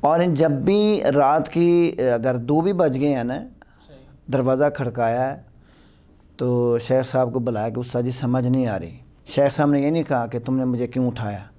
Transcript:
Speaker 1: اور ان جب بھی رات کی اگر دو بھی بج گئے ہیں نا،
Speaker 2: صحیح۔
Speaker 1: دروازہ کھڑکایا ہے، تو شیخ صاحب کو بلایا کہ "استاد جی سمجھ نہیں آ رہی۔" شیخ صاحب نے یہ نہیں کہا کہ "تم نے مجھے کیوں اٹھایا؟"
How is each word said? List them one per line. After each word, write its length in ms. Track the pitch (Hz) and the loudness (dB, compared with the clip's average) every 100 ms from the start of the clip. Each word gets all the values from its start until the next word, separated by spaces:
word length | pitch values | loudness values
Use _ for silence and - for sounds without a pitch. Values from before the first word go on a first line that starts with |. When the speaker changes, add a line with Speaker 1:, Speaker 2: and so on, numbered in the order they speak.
Speaker 1:
اور 200 | 143 165 | 2 2
ان 140 | 180 | 2
جب 160 | 147 160 | 2 2
بھی 520 | 139 131 202 208 208 - | 2 2 2 4 2 2
رات 340 | 139 139 156 - | 2 4 2 0
کی 440 | 165 170 170 170 - 127 | 2 4 4 2 0 0
اگر 220 | 120 123 123 | 0 0 -2
دو 240 | 120 147 | 0 2
بھی 120 | 170 | 2
بج 280 | 190 165 131 | 2 0 2
گئے 160 | 147 135 | 0 0
ہیں 80 | |
نا، 140 | 120 135 247 - - _ - | -2 -6 -10 -20 -20 _ -20
Speaker 2:
صحیح۔ 460 | 143 - - - | -20 -20 -20 -4
Speaker 1:
دروازہ 320 | 131 127 131 147 143 | -2 0 2 2 0
کھڑکایا 560 | 123 117 113 117 131 | -6 -2 0 0 -2
ہے، 100 | 143 - - - - - _ _ _ _ - | -6 -16 -20 -20 -20 -20 _ _ _ _ -6
تو 420 | 127 123 120 117 | -2 0 2 0
شیخ 280 | 117 131 127 | 0 0 0
صاحب 260 | 127 127 | 0 0
کو 80 | 123 | -2
بلایا 280 | 120 113 110 | -4 -4 -4
کہ 120 | 113 | -6
"استاد 220 | 123 120 | -6 -4
جی 80 | 123 | -4
سمجھ 380 | 127 123 127 123 | -4 -2 0 0
نہیں 180 | 131 123 | 0 0
آ 120 | 98 | -4
رہی۔" 180 | 85 - - _ - | -8 -16 -20 _ -8
شیخ 260 | - 139 | 0 0
صاحب 180 | 139 147 | 2 2
نے 100 | 143 | 2
یہ 100 | 143 | 2
نہیں 120 | 165 | -2
کہا 240 | 156 131 117 | -2 -2 -2
کہ 120 | 120 | -6
"تم 180 | 117 131 | -2 -2
نے 80 | |
مجھے 220 | 127 123 123 | 0 -2 -4
کیوں 200 | 131 123 | -2 -2
اٹھایا؟" 380 | 120 110 101 101 | -2 -6 -8 -12